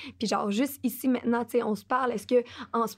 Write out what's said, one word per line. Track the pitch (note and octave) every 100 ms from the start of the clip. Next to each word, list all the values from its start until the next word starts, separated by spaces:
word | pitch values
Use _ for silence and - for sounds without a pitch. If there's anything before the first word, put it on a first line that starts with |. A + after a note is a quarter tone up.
| C#4 -
puis | G#3+
genre | G3+ G#3
juste | G3+ C#4 -
ici | A#3+ - C4
maintenant, | B3 - A#3+
tu | A#3+ A#3+
sais, |
on | A3 G3+
se |
parle, | - B3+ B3+
est-ce | A3 -
que | B3 A#3 - B3
en | A#3
ce | A3